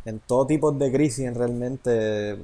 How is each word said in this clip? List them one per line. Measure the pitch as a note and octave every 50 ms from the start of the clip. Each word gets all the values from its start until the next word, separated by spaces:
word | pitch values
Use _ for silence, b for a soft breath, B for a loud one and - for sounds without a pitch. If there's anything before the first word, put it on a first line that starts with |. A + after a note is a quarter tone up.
| -
en | A2+ A2 A2
todo | - - B2 C3 C#3
tipo | D3 D#3 C#3+ D#3 D3+ C#3+
de | C3+ C#3+ B2+
crisis | B2+ C3+ D#3 C#3 A2+ C3+ C3
en | B2 A#2+
realmente | A#2+ B2 A#2+ A#2+ A#2+ B2 B2+ C3+ C3 - B2 A#2 A2 A2 G#2+ G#2+ G#2 G#2 G#2 G2 G#2